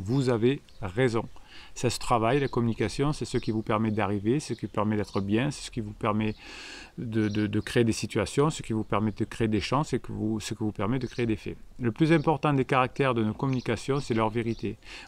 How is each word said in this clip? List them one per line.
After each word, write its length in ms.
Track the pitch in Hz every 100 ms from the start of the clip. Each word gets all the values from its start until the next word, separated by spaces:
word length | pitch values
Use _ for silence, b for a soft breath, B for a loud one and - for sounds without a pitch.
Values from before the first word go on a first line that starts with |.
Vous 280 | 95 131 127
avez 300 | 117 120 139 - -
raison. 460 | 101 92 131 113 - - B B B -
Ça 140 | 123
se 100 | -
travaille, 400 | - 120 113 143
la 80 | 131
communication, 640 | - 117 107 110 - 139
c'est 120 | -
ce 140 | 117 123
qui 140 | 113
vous 100 | 110
permet 300 | 110 107 110
d'arriver, 480 | 104 98 104 101 139
c'est 140 | -
ce 40 | 113
qui 80 | 107
vous 60 |
permet 240 | - 104 107
d'être 240 | 98 104
bien, 320 | 98 107 143
c'est 140 | - -
ce 40 |
qui 100 | -
vous 120 | 107
permet 420 | 110 117 104 107 107 B B B B B -
de, 300 | 127 110 107
de, 180 | 104 107
de 140 | 107
créer 240 | - 127
des 80 | 117
situations, 580 | 104 107 113 98 - 147
ce 120 | -
qui 100 | -
vous 100 | 110
permet 300 | 104 104 107
de 120 | -
créer 220 | 107 - 113
des 140 | 107
chances, 320 | - 131 156
et 80 | 127
que 100 | -
vous, 300 | 104 107 110
ce 140 | -
qui 100 | 110
vous 80 | 110
permet 260 | 98 101 131
de 80 | 120
créer 200 | - 120
des 100 | 104
faits. 200 | - 90 - -
Le 140 | 123
plus 200 | 110 156
important 400 | 165 143 147 156
des 120 | 139
caractères 500 | 127 135 127 - 139
de 80 | 120
nos 120 | 107
communications, 640 | 107 139 131 - 110 - 139
c'est 140 | -
leur 160 | 113 110
vérité. 480 | 113 113 113 107 104 B B